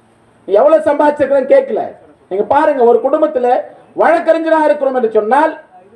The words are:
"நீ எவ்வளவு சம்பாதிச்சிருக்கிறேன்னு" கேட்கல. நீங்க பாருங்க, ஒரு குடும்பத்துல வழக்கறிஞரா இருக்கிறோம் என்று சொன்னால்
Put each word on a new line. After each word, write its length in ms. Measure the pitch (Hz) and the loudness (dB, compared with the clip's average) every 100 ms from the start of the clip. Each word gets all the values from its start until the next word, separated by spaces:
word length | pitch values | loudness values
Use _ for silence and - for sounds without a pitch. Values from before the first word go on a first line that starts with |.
| _ _ _ _ - | _ _ _ _ -2
"நீ 80 | |
எவ்வளவு 380 | 196 285 311 311 | 2 4 2 0
சம்பாதிச்சிருக்கிறேன்னு" 640 | 294 294 294 269 277 - | 0 0 0 -2 -2 2
கேட்கல. 280 | 269 - 196 - - _ _ - | 0 0 -6 -8 -12 _ _ -10
நீங்க 160 | 190 214 | -6 -2
பாருங்க, 380 | 277 311 269 | 0 0 2
ஒரு 160 | 233 226 | 2 2
குடும்பத்துல 560 | 262 311 302 254 247 262 - - - - | 0 0 -2 -2 -2 -2 -4 -18 -16 -2
வழக்கறிஞரா 640 | 247 330 320 320 320 320 | 0 0 0 -2 0 0
இருக்கிறோம் 320 | 302 294 269 254 | 0 0 -2 -2
என்று 160 | 220 | -2
சொன்னால் 480 | 220 208 269 320 - - - _ | -2 0 0 0 -4 -20 -20 _